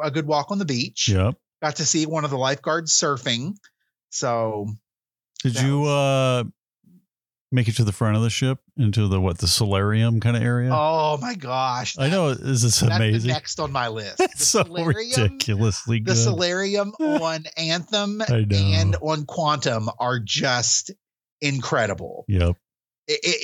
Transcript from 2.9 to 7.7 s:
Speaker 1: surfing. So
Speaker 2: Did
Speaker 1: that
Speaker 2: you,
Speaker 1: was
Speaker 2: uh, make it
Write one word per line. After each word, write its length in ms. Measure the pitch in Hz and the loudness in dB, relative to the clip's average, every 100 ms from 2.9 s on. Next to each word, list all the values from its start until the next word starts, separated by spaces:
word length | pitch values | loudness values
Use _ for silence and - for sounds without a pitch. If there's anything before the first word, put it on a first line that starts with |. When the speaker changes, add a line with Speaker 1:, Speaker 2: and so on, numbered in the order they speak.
Speaker 1:
surfing. 600 | - 160 131 139 117 147 202 _ _ _ _ _ | 0 0 -2 -2 -2 -4 -10 _ _ _ _ _
So 560 | - 131 117 113 107 104 107 _ _ _ _ _ - | -6 -2 0 -2 -4 -6 -10 _ _ _ _ _ -4
Speaker 2:
Did 120 | 131 | -2
Speaker 1:
that 100 | 120 | 0
Speaker 2:
you, 160 | 135 143 | 0 2
Speaker 1:
was 640 | 147 143 139 135 131 123 117 | 2 2 2 2 2 0 -2
Speaker 2:
uh, 20 | - _ _ _ - _ _ _ _ - | -8 _ _ _ -20 _ _ _ _ -2
make 160 | 127 | 0
it 80 | 113 | 2